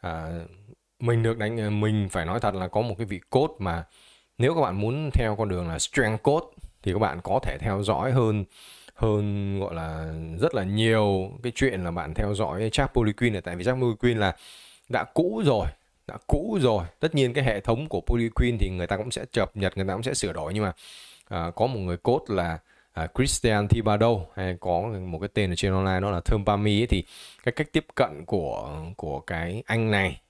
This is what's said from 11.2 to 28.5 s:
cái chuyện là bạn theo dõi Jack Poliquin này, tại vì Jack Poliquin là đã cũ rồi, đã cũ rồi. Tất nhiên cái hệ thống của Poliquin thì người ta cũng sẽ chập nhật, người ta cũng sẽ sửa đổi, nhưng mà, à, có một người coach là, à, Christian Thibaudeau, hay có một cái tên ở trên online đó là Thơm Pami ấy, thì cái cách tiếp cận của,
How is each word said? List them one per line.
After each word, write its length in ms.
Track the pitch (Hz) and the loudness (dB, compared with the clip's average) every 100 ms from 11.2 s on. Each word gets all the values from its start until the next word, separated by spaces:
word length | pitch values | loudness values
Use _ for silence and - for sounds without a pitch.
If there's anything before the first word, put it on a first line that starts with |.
| 95 - | -2 -6
cái 100 | 123 | -8
chuyện 300 | - 135 95 | 0 0 0
là 60 | 87 | -4
bạn 240 | 85 78 | -4 -4
theo 200 | 80 104 | -2 -2
dõi 360 | 101 95 85 110 | 0 -2 -2 -2
Jack 140 | - 135 | 0 0
Poliquin 460 | - 107 101 120 | 2 2 2 0
này, 100 | 101 | 0
tại 140 | 87 87 | -6 -2
vì 80 | |
Jack 160 | 95 127 | -2 2
Poliquin 380 | 123 110 123 113 | 0 2 2 4
là 180 | 98 - - - - - _ | 0 -2 -12 -20 -20 -20 _
đã 160 | 127 | -4
cũ 380 | - - 175 220 | 0 0 2 2
rồi, 220 | 175 110 92 - _ _ - | 2 4 0 -6 _ _ -16
đã 120 | 101 - | -14 0
cũ 320 | 131 202 214 | 0 2 2
rồi. 240 | 127 104 87 _ | 4 2 -2 _
Tất 140 | 156 | 0
nhiên 200 | 151 127 | 2 2
cái 100 | 127 | 2
hệ 160 | 131 104 | 0 0
thống 280 | 107 117 156 | 0 -2 0
của 120 | 92 | -4
Poliquin 580 | - 120 113 - 123 117 | 0 0 0 2 2 4
thì 120 | 104 | 0
người 160 | 92 87 | 0 -2
ta 100 | 101 | -2
cũng 140 | 113 | -2
sẽ 140 | - - | -6 -2
chập 240 | - 95 104 | 0 0 0
nhật, 200 | 95 - | -2 0
người 100 | 95 | -2
ta 80 | |
cũng 80 | 95 | -2
sẽ 120 | 127 | -2
sửa 180 | 139 - | -2 -2
đổi, 220 | 85 78 | -4 -4
nhưng 80 | 104 | -2
mà, 100 | 101 - - - - - _ | -2 -4 -16 -20 -20 -20 _
à, 220 | 92 85 | -6 -6
có 120 | - 123 | 0 0
một 120 | 120 | 0
người 180 | 92 87 | -4 -2
coach 340 | - 135 - | 0 0 0
là, 280 | 98 85 80 _ _ _ | -2 0 -4 _ _ _
à, 140 | - 80 | -8 -6
Christian 540 | - 131 - 120 104 101 | 0 0 2 2 2 2
Thibaudeau, 580 | 113 110 104 113 110 85 | 2 2 4 4 2 -2
hay 220 | - 92 90 | -6 -4 -4
có 220 | 92 87 | -2 -2
một 360 | 110 104 92 82 | -2 -6 -6 -6
cái 100 | 101 | -4
tên 180 | - 98 | 0 0
ở 40 | 87 | 2
trên 160 | 101 | 2
online 280 | 95 95 92 | 2 2 2
đó 100 | 98 | 0
là 100 | 90 | 0
Thơm 240 | - 110 | 2 2
Pami 360 | 101 101 107 104 | 2 2 4 2
ấy, 60 | 117 | 2
thì 180 | 98 - - - - | 0 -2 -14 -20 -6
cái 80 | - | -6
cách 140 | - 147 | -4 -2
tiếp 140 | 165 - | -2 -4
cận 300 | - 131 73 85 | 0 0 0 -4
của, 540 | 101 76 | -2 -2